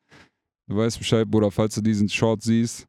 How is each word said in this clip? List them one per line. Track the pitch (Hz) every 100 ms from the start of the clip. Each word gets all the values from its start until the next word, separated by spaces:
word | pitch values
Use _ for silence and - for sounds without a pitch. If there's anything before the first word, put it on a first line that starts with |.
| _ - _ _ _ _ -
Du | 101
weißt | 117 -
Bescheid, | - 113 104
Bruder, | 107 104
falls | 104 110 -
du |
diesen | 110 107 101
Short | - 113 110
siehst. | 117 113 117 -